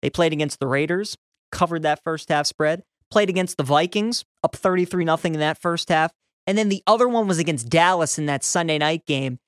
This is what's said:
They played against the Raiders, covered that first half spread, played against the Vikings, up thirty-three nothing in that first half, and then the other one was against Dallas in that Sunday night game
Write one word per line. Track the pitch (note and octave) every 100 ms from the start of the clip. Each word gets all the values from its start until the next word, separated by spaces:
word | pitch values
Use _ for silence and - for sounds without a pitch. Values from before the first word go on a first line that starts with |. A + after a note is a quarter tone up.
They | C3
played | - E3
against | D#3 D3+ -
the | C3+
Raiders, | C3+ D3+ F3 G#3 - _ _ _
covered | - F3 E3
that | D#3 D3+
first | - D#3+ -
half | D3+ D3
spread, | - D3+ E3+ - _ _
played | G#3+ G3+
against | F#3 F3+ -
the |
Vikings, | C3+ D3 F3 G#3 G#3+ A#3+ - _
up | -
thirty-three | - G3 F#3 F3+ F#3
nothing | E3 D#3+ F3
in | D#3
that | D3+ D#3
first | F3+ E3+ -
half, | D#3+ E3 _ _ _ -
and | G3+
then | G#3+
the | G3 -
other | A3+ B3
one | A#3 G#3
was | E3
against | E3 D3+ A#2
Dallas | E3 E3+ F#3 D#3 -
in | D3+
that | C#3
Sunday | - F#3 E3 D#3
night | D3+ E3 -
game | C#3+ C3+ B2+